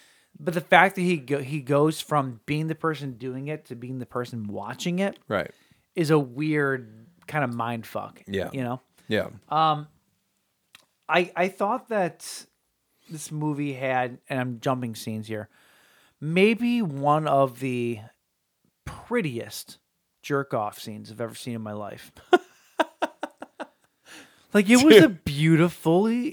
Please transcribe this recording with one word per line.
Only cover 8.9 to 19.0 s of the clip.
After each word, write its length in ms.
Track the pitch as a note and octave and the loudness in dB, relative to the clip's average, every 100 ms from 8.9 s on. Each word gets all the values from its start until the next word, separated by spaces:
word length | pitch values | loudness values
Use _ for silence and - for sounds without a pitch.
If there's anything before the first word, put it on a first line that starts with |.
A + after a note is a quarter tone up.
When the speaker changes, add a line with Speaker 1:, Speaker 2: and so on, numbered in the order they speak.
| _ - | _ -4
Speaker 2:
Yeah. 180 | G#2+ - A2 - | -4 -4 -8 -4
Speaker 1:
Um, 380 | D3+ D#3+ D3+ D3 _ _ _ _ _ _ _ _ - _ _ - | 0 2 0 -6 _ _ _ _ _ _ _ _ -20 _ _ -2
I, 200 | E3 F3+ - | 0 0 0
I 120 | F#3 | -2
thought 400 | F#3+ G3+ A#3 - | -2 -2 -2 -4
that 560 | A3 E3+ - - - - _ _ _ _ _ - | -2 -2 -4 -16 -16 -18 _ _ _ _ _ -16
this 220 | D#3 - | -14 -10
movie 400 | D3+ D3+ C#3+ D3 | -6 -4 -4 -6
had, 460 | B2+ C3+ B2+ B2+ B2+ - | -4 -2 0 -2 -6 -8
and 100 | C3+ | -4
I'm 200 | B2+ A#2 | -4 -4
jumping 340 | C#3 B2+ A#2+ A2 | -2 -2 -4 -8
scenes 320 | - A2 G#2+ | -8 -8 -6
here, 220 | G#2+ G#2+ _ _ _ _ _ _ - | -8 -10 _ _ _ _ _ _ -10
maybe 600 | D3 E3+ G#3 A#3 A#3+ A#3+ | -2 4 4 4 0 0
one 460 | F#3+ C#3 C#3+ D3+ D3+ | -2 -2 2 2 4
of 320 | C#3 C3+ A#2+ | 4 2 0
the 400 | C3+ B2 A#2+ A2+ A2 _ _ _ _ _ _ _ - | -6 -4 -4 -6 -12 _ _ _ _ _ _ _ -18
prettiest 920 | - | -16